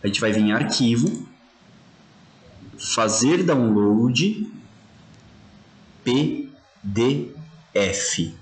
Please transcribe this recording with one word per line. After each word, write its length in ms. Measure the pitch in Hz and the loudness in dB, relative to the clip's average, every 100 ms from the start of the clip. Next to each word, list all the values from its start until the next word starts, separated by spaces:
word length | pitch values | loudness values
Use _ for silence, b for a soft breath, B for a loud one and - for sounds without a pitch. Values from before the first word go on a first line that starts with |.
A 40 | 101 | -2
gente 160 | 101 | 0
vai 100 | 113 | 0
vir 80 | 107 | 2
em 120 | 107 | 2
arquivo, 760 | 110 143 - 120 117 165 - - - _ _ - - - - - - - - - - - - | 2 -2 0 2 2 0 -2 -12 -20 _ _ -20 -20 -20 -20 -20 -20 -20 -20 -20 -20 -20 -14
fazer 640 | - - 110 107 123 175 | -8 -2 0 2 2 2
download, 1080 | 175 143 117 104 104 107 123 127 190 220 - - - - - - - - - - - - - - - - | 2 2 2 2 4 4 2 2 0 -2 -8 -10 -20 -20 -20 -20 -20 -20 -20 -20 -20 -20 -20 -20 -20 -8
P 460 | - 127 156 - - - _ _ | -2 0 0 -4 -10 -16 _ _
D 520 | 101 98 123 147 147 - - - _ 101 | -6 0 2 0 -4 -12 -20 -20 _ -2
F. 560 | 95 - - - 87 - | 0 -2 -4 -4 -6 -8